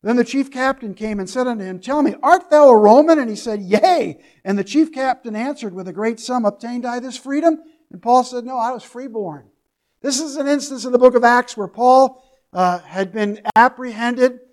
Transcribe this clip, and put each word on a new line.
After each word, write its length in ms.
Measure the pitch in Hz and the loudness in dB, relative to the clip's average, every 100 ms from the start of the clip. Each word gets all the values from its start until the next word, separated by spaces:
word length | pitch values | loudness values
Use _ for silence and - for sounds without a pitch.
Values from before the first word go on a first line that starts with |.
Then 120 | 202 247 | 0 0
the 80 | |
chief 260 | 240 269 269 | 0 -2 -6
captain 460 | 254 262 269 220 185 | -4 -4 -4 -10 -10
came 240 | 220 208 | -8 -8
and 100 | 190 | -6
said 160 | 254 254 | -4 -4
unto 180 | 226 | -6
him, 160 | 185 185 | -10 -12
"Tell 220 | 240 294 | -6 -2
me, 140 | 277 - | -2 0
art 260 | 269 359 - | 2 2 4
thou 200 | 302 285 | 6 8
a 60 | 226 | 8
Roman?" 440 | 208 240 311 320 | 8 6 6 2
And 100 | 233 | 0
he 60 | 208 | -8
said, 260 | 240 208 | -8 -8
"Yea." 580 | 185 208 370 339 185 143 _ _ | -2 0 2 2 -2 -10 _ _
And 140 | 190 202 | -6 -6
the 60 | |
chief 280 | 196 277 320 | -2 -2 -2
captain 440 | 262 262 254 233 214 | -2 -4 -4 -8 -8
answered, 400 | 254 277 220 180 | -8 -8 -12 -12
"With 120 | 185 | -12
a 60 | |
great 260 | 180 220 226 | -6 -6 -6
sum 260 | - 247 208 | -6 -2 -2
obtained 420 | 202 233 240 247 | -4 -12 -10 -8
I 120 | 247 | -8
this 180 | 254 240 | -10 -14
freedom." 420 | 269 285 330 311 - _ _ | -8 0 0 0 -10 _ _
And 100 | 180 | -10
Paul 220 | 233 254 | 2 2
said, 200 | 247 247 | 2 -10
"No, 140 | 240 262 | -8 -6
I 140 | 226 | -6
was 120 | 247 | -6
freeborn." 680 | - 240 269 220 185 143 117 _ _ _ _ _ | -12 -16 -12 -10 -10 -12 _ _ _ _ _ _
This 180 | 285 262 | -6 -6
is 180 | 311 277 | -6 -6
an 100 | 277 | -2
instance 380 | 285 285 269 247 | -2 -4 -12 0
in 60 | |
the 60 | 247 | 4
book 160 | 247 | 6
of 100 | 240 | 6
Acts 320 | 233 247 240 - | 4 2 0 -10
where 120 | 190 | -12
Paul, 560 | - 247 262 269 262 _ _ _ | 0 4 6 4 0 _ _ _
uh, 280 | 180 180 180 | -2 -2 -2
had 320 | - 180 190 | -8 -6 -6
been 300 | 214 208 208 220 220 | -4 -4 -4 0 2
apprehended. 840 | 247 254 254 214 240 240 254 247 _ | 2 0 -14 -6 -6 0 0 0 _